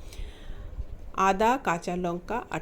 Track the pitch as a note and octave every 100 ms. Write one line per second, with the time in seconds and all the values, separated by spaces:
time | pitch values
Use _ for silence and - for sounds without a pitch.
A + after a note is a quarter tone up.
0 | - - - - - - - - - -
1 | - - F#3+ F#3+ A3 B3+ - E3+ F#3 F3+
2 | F3 F3 - A3 - D#3+